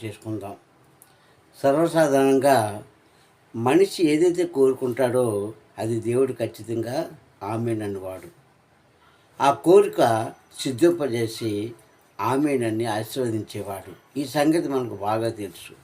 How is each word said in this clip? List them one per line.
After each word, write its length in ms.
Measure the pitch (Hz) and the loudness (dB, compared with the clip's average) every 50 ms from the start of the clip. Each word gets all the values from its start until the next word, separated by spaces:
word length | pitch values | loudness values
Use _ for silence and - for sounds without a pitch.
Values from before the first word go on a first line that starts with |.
| 110 | -10
చేసుకుందాం. 500 | 104 101 - - 110 107 101 101 101 101 - _ _ _ _ _ _ _ _ - _ _ _ _ _ _ _ _ _ _ - - | -12 -12 -10 -10 -10 -10 -8 -10 -12 -14 -16 _ _ _ _ _ _ _ _ -20 _ _ _ _ _ _ _ _ _ _ -2 0
సర్వసాధారణంగా 1200 | 139 139 156 170 165 151 165 156 143 135 135 135 135 135 135 139 143 135 117 107 104 101 107 - - _ _ _ _ _ _ _ _ _ _ _ _ - | 2 2 4 2 2 2 2 2 4 4 4 4 6 4 4 6 6 4 4 2 0 -4 -10 -14 -18 _ _ _ _ _ _ _ _ _ _ _ _ -8
మనిషి 480 | 117 117 127 151 180 196 196 - - 170 | -2 0 4 4 4 4 4 2 0 2
ఏదైతే 420 | 151 151 156 175 180 170 175 175 | 2 4 4 2 2 2 0 -4
కోరుకుంటాడో 1080 | 175 - 135 135 135 127 - 135 123 117 - 127 120 117 127 123 113 104 101 101 110 117 - _ _ - | -2 2 2 4 4 2 0 -4 -4 -2 0 0 2 2 2 0 0 0 -2 -4 -6 -10 -14 _ _ -10
అది 220 | 98 107 113 117 113 | -8 -4 -4 -4 -4
దేవుడు 340 | 107 117 120 127 135 127 120 | -2 -2 0 0 0 0 -2
ఖచ్చితంగా 800 | - 117 107 - - 107 113 113 113 107 117 127 156 - - 160 - _ _ _ - 98 | -6 -6 -8 -8 -12 -10 -8 -6 -6 -6 -6 -6 -6 -8 -8 -12 -20 _ _ _ -12 -10
ఆమేన్ 380 | 101 113 113 117 117 113 107 | -8 -6 -4 -4 -4 -4 -4
అనేవాడు. 460 | 104 101 98 92 92 92 92 90 87 85 _ _ _ _ _ _ _ _ _ _ _ _ _ _ _ _ _ _ _ _ _ - 127 | -6 -8 -8 -8 -10 -12 -12 -14 -16 -20 _ _ _ _ _ _ _ _ _ _ _ _ _ _ _ _ _ _ _ _ _ 0 2
ఆ 80 | 143 | 2
కోరిక 840 | 139 - - 160 185 208 202 196 - 175 135 117 113 110 117 - - _ _ _ - - | 2 2 4 6 6 8 6 4 2 2 2 4 4 0 -2 -6 -10 _ _ _ -14 -8
సిద్ధింపజేసి 1120 | - 139 123 117 160 170 170 170 147 127 113 120 113 110 - - 120 110 104 104 107 117 117 - _ _ _ _ _ _ _ - | -6 -6 0 2 2 2 2 2 -4 -4 -2 -2 -4 -4 -6 -6 -6 -4 -4 -4 -6 -8 -10 -16 _ _ _ _ _ _ _ -6
ఆమేన్ 420 | 101 117 131 139 151 147 139 123 117 | -2 0 0 0 0 0 0 0 0
అని 220 | 113 110 110 120 | 0 -2 -2 -2
ఆశీర్వదించేవాడు. 1300 | 113 104 110 113 - - 135 127 117 110 107 101 - - 104 98 101 98 92 - 95 85 - _ _ - 135 | -2 -2 -4 -6 -6 -4 -4 -4 -2 -2 -4 -6 -8 -10 -10 -10 -8 -10 -12 -12 -16 -20 -20 _ _ -8 -8
ఈ 60 | 147 | -6
సంగతి 420 | 123 - 147 147 156 160 170 151 | -4 0 2 2 4 4 2 0
మనకు 280 | 139 139 131 123 110 104 | 0 -2 -2 -2 -4 -6
బాగా 340 | 98 101 107 110 113 113 117 | -6 -2 -2 -2 0 -2 -4
తెలుసు. 440 | - 104 101 90 - - - - - - | -4 -6 -10 -12 -12 -16 -20 -20 -20 -12